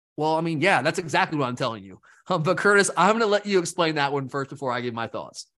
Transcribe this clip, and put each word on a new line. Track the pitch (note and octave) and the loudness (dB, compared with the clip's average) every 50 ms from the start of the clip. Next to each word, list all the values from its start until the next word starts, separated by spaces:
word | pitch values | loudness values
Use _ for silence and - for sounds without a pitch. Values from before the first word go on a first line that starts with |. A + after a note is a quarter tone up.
| _ _ _ | _ _ _
Well, | - D3+ D#3 D#3+ | -4 0 0 0
I | D#3 | 0
mean, | E3 E3 E3 D3 | 0 -2 -2 0
yeah, | D#3 F#3+ F#3+ C#3+ B2+ | 2 2 2 2 2
that's | D#3 E3 - | 0 -2 -2
exactly | F3+ D#3 D3+ E3+ F#3 - D#3+ D3 | -4 -2 0 0 0 0 0 -2
what | C#3 | -2
I'm | B2 B2 | -2 -2
telling | - C#3 B2 A2+ G#2+ F#2+ | -4 -4 -4 -4 -6 -12
you. | G2 F#2 - _ _ _ _ _ | -16 -20 -20 _ _ _ _ _
Um, | - F#3 E3+ D#3 | -2 -2 0 0
but | F3+ F3+ - | 0 0 2
Curtis, | - G3+ G#3 G3+ F#3+ F#3 - | 4 4 6 4 4 2 2
I'm | D#3+ E3+ F#3+ A3 | 4 4 4 4
gonna | A3+ A#3 | 4 2
let | G#3 G#3 G3+ G3+ | 2 2 0 0
you | G#3 G3 F#3 | 2 0 0
explain | E3+ E3+ - - F3 D#3+ D#3 | 0 0 -2 0 0 0 0
that | D3+ C#3+ C#3 C#3 | 0 0 0 0
one | C#3+ C3+ B2 | -2 -4 -4
first | - C#3+ C3+ C3+ | -6 -6 -6 -8
before | D3 C#3 C#3 C3 A#2+ | -10 -8 -6 -4 -4
I | B2 | -4
give | A#2+ B2 A2+ | -4 -6 -6
my | A#2 A2+ | -6 -8
thoughts. | A2 - G#2 D2 B1 - - - _ _ | -8 -8 -10 -12 -12 -14 -18 -18 _ _